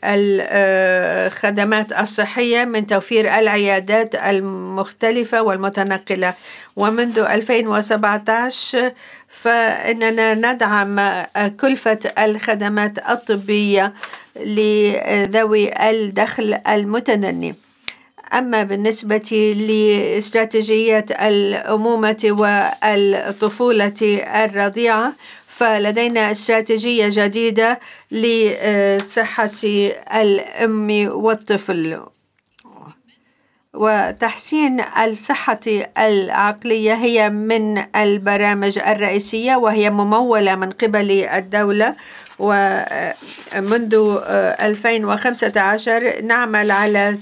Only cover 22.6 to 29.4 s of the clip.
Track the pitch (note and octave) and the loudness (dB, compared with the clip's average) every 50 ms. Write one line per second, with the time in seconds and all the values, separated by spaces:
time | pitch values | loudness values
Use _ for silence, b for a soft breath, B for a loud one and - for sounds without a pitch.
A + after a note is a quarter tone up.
22.6 | G3 - - - - G#3+ G#3 G3+ G3+ G3+ G3 F#3+ - - G3+ G3+ A3 G#3 G#3 - | 0 0 -2 -2 -2 0 2 2 2 2 2 0 -2 -6 -4 -2 -2 -2 -2 0
23.6 | B3 B3 A#3 G#3+ G3+ G3+ G3+ G#3 A3+ G#3 G3+ G3+ - - - G#3 A3 G#3+ G3+ G3+ | 0 2 2 2 2 0 0 0 0 0 2 0 -2 -2 -2 0 0 0 0 -2
24.6 | G3+ G3+ G3 A3 A#3+ A#3 A3+ G#3+ A3+ C4 D4 B B B B B B B - - | -2 -2 -2 0 0 2 2 2 0 -2 -6 B B B B B B B -4 0
25.6 | A#3+ A3+ A3 G#3 G#3 G#3 G#3 A3+ A#3 A#3+ A#3+ A#3 G#3+ G#3 G#3+ G#3 - - A3+ A3 | 2 2 2 2 0 0 0 0 0 0 2 2 0 0 0 -4 0 0 2 0
26.6 | A3 A3 A3+ A3 G#3+ A#3+ A#3+ A#3 G#3+ G#3 G3+ G#3+ G#3 G3+ G3+ A3+ A3+ A#3 G#3+ G#3+ | 2 0 -2 0 0 0 0 2 2 2 2 2 0 0 0 0 0 0 2 2
27.6 | A3+ A3+ B3 B3 B B B B B B - A3 A3+ A#3 A#3 A3+ A3 G#3 F#3 - | 2 2 0 -2 B B B B B B -6 -2 0 2 2 4 2 2 0 0
28.6 | - G#3+ G#3 G3+ G3 G3+ G3 G3 G3+ G3+ - A#3+ A3 A3 - - | -2 0 2 2 2 2 2 0 -2 -4 -2 -2 -2 -2 -2 -2